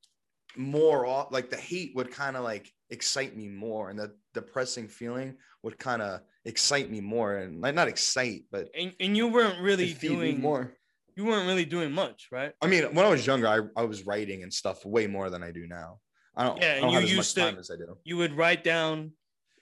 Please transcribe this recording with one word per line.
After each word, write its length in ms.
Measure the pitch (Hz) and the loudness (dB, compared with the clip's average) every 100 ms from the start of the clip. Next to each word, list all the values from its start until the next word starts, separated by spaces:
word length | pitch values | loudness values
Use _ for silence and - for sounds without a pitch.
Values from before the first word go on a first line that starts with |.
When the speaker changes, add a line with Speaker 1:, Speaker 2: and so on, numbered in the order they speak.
| _ _ _ _ - 127 | _ _ _ _ -16 -8
Speaker 1:
more 500 | 135 147 160 143 123 | -2 4 6 6 2
off, 260 | 135 139 | 0 -2
like, 160 | 127 127 | -4 -4
the 80 | 123 | -6
hate 360 | - 180 170 | -6 -8 -6
would 200 | 127 123 | -4 -6
kinda, 280 | - 139 131 | -4 -4 -4
like, 280 | 120 104 - _ - | -4 -6 -8 _ -16
excite 440 | 120 - 135 135 107 | -6 -4 -2 -4 -8
me 120 | 104 | -12
more, 400 | 98 110 110 95 | -8 -6 -6 -6
and 100 | 104 | -8
the 160 | 107 104 _ | -10 -12 _
depressing 520 | 117 - 135 127 - 107 | -10 -6 -4 -4 -6 -10
feeling 520 | - 120 123 131 135 _ _ | -10 -8 -8 -8 -12 _ _
would 160 | 113 - | -12 -8
kinda 440 | 131 120 101 92 - _ | -4 -2 -2 -6 -12 _
excite 460 | 113 113 - 143 135 | -8 0 2 2 0
me 100 | 110 | -6
more, 380 | 101 117 107 101 | -4 -2 0 -2
and, 240 | 95 80 | -4 -4
like, 120 | 120 | -2
not 140 | 156 147 | 2 2
excite, 560 | - - 131 123 90 - | 2 -2 0 -2 -4 -8
but 180 | 98 82 | -8 -8
Speaker 2:
And, 200 | 156 180 - | -8 -8 -4
and 160 | 185 208 | 0 2
you 120 | 233 | 4
weren't 340 | 240 220 180 | 4 4 2
really 300 | 185 196 175 | 2 2 2
Speaker 1:
it 40 | 156 | -2
feed 140 | 160 | -2
me 60 | 147 165 | 0 0
Speaker 2:
doing 140 | 127 | 0
Speaker 1:
more. 360 | 143 143 127 - _ _ _ - | 0 0 -2 -10 _ _ _ -4
Speaker 2:
you 80 | |
weren't 220 | 214 214 180 | 0 2 2
really 180 | 185 | 2
doing 280 | 160 175 156 | 0 -2 -2
much, 360 | 156 160 107 - | 0 -2 -4 -10
right? 220 | 127 143 - | -8 -6 0
Speaker 1:
I 60 | 160 | 4
mean, 180 | 185 143 | 4 4
when 120 | 156 208 | 6 6
I 20 | |
was 180 | 151 120 | 6 6
younger, 200 | 135 113 | 4 6
I, 140 | 107 107 117 | 4 2 0
I 40 | |
was 200 | 117 104 | -2 -2
writing 380 | 95 104 104 95 | -4 -2 -2 -6
and 100 | 90 | -8
stuff 320 | - 98 92 | -4 -4 -4
way 220 | 98 113 104 | 0 2 2
more 240 | 98 95 | 0 -4
than 120 | 87 | -4
I 100 | 85 | -8
do 140 | 85 85 | -10 -12
now. 340 | 87 82 104 _ _ _ - | -12 -14 -16 _ _ _ -2
I 80 | |
don't, 160 | 123 - | 0 2
Speaker 2:
Yeah, 120 | 170 | 2
Speaker 1:
I 20 | 135 | 4
Speaker 2:
and 60 | |
Speaker 1:
don't 100 | 127 | 4
Speaker 2:
you 40 | - | 4
Speaker 1:
have 80 | |
as 60 | - | 4
Speaker 2:
used 60 | 190 | 2
Speaker 1:
much 180 | - | 2
Speaker 2:
to 60 | - | 2
Speaker 1:
time 180 | 165 95 | 0 -2
as 120 | 92 | -8
I 60 | 85 | -12
do. 220 | 85 92 | -12 -14
Speaker 2:
you 120 | - 175 | -6 -2
would 160 | 170 143 | -2 2
write 260 | 165 175 | 2 4
down 500 | 165 165 160 156 156 - _ _ _ _ | 2 2 2 -2 -6 -14 _ _ _ _